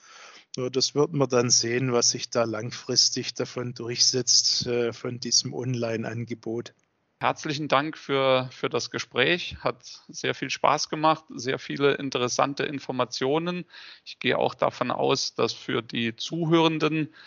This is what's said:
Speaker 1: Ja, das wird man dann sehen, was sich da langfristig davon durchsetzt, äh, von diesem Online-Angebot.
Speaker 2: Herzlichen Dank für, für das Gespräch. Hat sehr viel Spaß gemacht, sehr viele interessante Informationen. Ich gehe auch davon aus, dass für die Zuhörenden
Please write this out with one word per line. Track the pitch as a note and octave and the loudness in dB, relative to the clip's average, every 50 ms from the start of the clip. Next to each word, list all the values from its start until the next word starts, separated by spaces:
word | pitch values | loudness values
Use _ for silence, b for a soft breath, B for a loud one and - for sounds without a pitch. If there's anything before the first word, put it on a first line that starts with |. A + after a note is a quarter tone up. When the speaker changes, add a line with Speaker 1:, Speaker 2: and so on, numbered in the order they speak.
| B B B B B B B B B B - | B B B B B B B B B B -8
Speaker 1:
Ja, | C3 B2+ B2 | -6 -6 -2
das | B2+ C3 - - - | 0 0 0 2 2
wird | C#3+ D3 E3 E3 | 2 2 2 4
man | C#3+ C3+ B2+ | 2 2 4
dann | C3 A#2+ B2 B2 | 4 4 4 6
sehen, | B2+ - A2+ A#2 A#2+ B2+ C3 C3 A#2+ | 4 4 4 2 0 0 2 2 2
was | A#2+ A#2 - | 4 4 2
sich | - A#2 - - | 0 0 -4 -2
da | - B2 A#2 | 0 0 0
langfristig | A2+ G#2+ G#2+ A2+ A#2+ - - - - B2+ A#2 - - - C3 A#2+ - - | 0 0 -4 -6 -8 -10 -10 -6 -2 2 4 4 4 2 -2 -6 -6 -4
davon | - B2+ - - B2+ A#2+ B2 B2 | -4 -6 -4 -4 -6 -6 -6 -6
durchsetzt, | - A#2+ A#2 B2 - - - - B2+ B2 - - - - - - - - | -8 -8 -4 0 2 2 2 2 2 2 4 4 4 4 4 2 0 0
äh, | B2 A#2+ A#2+ A#2+ A#2 | 0 0 0 0 -2
von | A2+ - - B2+ B2 | -2 -6 -8 -8 -8
diesem | B2 - A#2+ - - - B2+ C3 | -6 -4 2 2 2 2 0 -4
Online-Angebot. | C3+ A#2+ C3 B2+ A#2 A#2 A2+ A2+ A2 A2+ A2+ A2+ A#2 A2+ A2+ A#2+ A2 - A2+ A2+ A#2+ A#2 - _ _ _ _ _ _ _ _ _ - | -6 -4 -4 -2 -2 -2 -2 -2 -4 -4 -6 -6 -6 -6 -8 -8 -8 -8 -6 -6 -6 -6 -10 _ _ _ _ _ _ _ _ _ -4
Speaker 2:
Herzlichen | A#2+ B2 C#3+ - - D#3+ C#3+ C#3+ D3+ C3+ | -2 -2 -2 -2 -4 -6 -4 -4 -2 2
Dank | C3+ C3+ D3 D#3+ D3+ | 2 2 2 0 -6
für, | - - - C#3 C3+ C3+ C3+ C3 B2+ B2+ B2+ | -10 -6 -2 0 2 4 4 4 4 2 -2
für | - - - | -6 -4 -4
das | C3 A#2+ A#2+ - - | -2 -2 -2 -4 -4
Gespräch. | - B2+ - - - A#2+ C3 D#3 F3 F3 - - - - | -6 -8 -8 -4 0 2 2 2 2 0 -2 -8 -8 -4
Hat | - C3 B2 - - - - - - - | -4 -4 -4 -4 -10 -20 -20 -20 -18 -18
sehr | - - - C3 B2+ | -10 -4 -2 -2 -2
viel | - C#3 C3 | -2 -4 -6
Spaß | - - - B2+ C#3 D3+ - - | -2 2 4 4 4 2 -2 -4
gemacht, | D3+ D#3 D#3 D#3 D#3 D#3 - - | -4 0 2 2 2 2 -2 -14
sehr | - C#3 A2+ B2+ C#3 | -12 -8 -6 -4 -4
viele | C#3 - - D3+ C#3+ C#3+ C#3+ C3+ | -4 -4 -6 -2 2 2 2 2
interessante | - C#3 C3+ - B2+ B2 B2 - - C#3 C#3 C#3 - - | 2 -2 -4 -2 0 -2 0 2 2 2 2 2 -2 -4
Informationen. | - D3 C3+ - - B2+ B2+ B2 A#2+ - - C3 C3 D3 E3 E3+ F3+ F3+ F3+ E3 B B B B B B B B | -4 -4 -6 -6 -6 -2 -2 -2 -2 -2 -2 0 0 0 0 0 -2 -6 -6 -8 B B B B B B B B
Ich | - - - | -18 -10 -4
gehe | - B2 - | 0 0 2
auch | - - - - | 2 2 0 0
davon | - - C3+ - - B2+ B2 | 0 0 0 0 -2 -4 -2
aus, | - - C3+ C3+ C#3 - - - - | -2 0 2 2 2 0 -2 -4 -2
dass | - A#2+ A2+ - | -2 -2 -2 -2
für | - - - C3 B2 | -6 -6 -4 -4 -4
die | A2+ - - A#2+ A#2 A#2 A#2 | -4 -4 -4 -4 -4 -4 -4
Zuhörenden | - - - D#3+ E3 E3+ D#3 E3+ E3 D#3+ E3 D#3+ D#3 D#3+ D3+ D#3 D#3+ D3 C#3+ B B B | -6 -10 -8 -4 -2 0 4 4 6 6 4 2 2 0 0 0 0 -4 -4 B B B